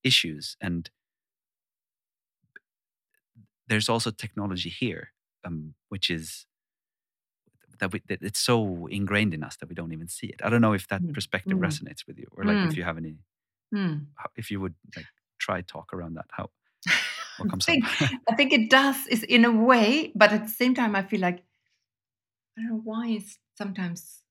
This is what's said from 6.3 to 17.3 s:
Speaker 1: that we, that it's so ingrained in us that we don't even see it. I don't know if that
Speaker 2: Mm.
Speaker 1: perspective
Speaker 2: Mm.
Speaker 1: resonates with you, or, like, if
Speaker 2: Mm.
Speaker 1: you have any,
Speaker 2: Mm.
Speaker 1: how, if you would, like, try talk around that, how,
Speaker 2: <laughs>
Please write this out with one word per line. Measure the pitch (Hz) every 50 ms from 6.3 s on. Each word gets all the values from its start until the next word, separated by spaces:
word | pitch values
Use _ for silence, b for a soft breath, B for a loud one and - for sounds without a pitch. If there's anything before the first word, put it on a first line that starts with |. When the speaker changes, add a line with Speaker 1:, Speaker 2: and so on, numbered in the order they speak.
| - - - _ _ _ _ _ _ _ _ _ _ _ _ _ _ _ _ _ _ _ _ _ _ _ _ _ _ _
Speaker 1:
that | 101 95
we, | - 98 _ -
that | 101 87
it's | - 104 104 -
so | - - 123 113 110 98 90 85 85
ingrained | - - 98 98 90 101 104 107 104 82
in | 76
us | 76 - -
that | - - -
we | 85
don't | 82 85 80
even | 80 80 85 90
see | - - - -
it. | - - -
I | 107
don't | 117 120
know | 113 107
if | 104 95 - -
that | 98 98
Speaker 2:
Mm. | 90 165 147
Speaker 1:
perspective | 104 95 - - - - 190 190 185
Speaker 2:
Mm. | 180
Speaker 1:
resonates | 160 151 147 - - - - -
with | - - -
you, | - -
or, | - - 104
like, | 104 104 101 92
if | 82
Speaker 2:
Mm. | 78
Speaker 1:
you | 82 87
have | 85 82
any, | 82 80 78 78 78 - _ _ _ _ _ _ _ _ _ 220
Speaker 2:
Mm. | 202 196 175 156 147 147 147 _
Speaker 1:
how, | - - - _
if | - 113 -
you | 104 98
would, | 95 92 85 _ _ 104 -
like, | 85 80 - _ _ _ _ _ _
try | - - 95 90
talk | 90 - - 80 85 -
around | - 92 85 82 82
that, | 80 - _
how, | - - - - _ _ _ _ _ _ -
Speaker 2:
<laughs> | - - - - - - - - -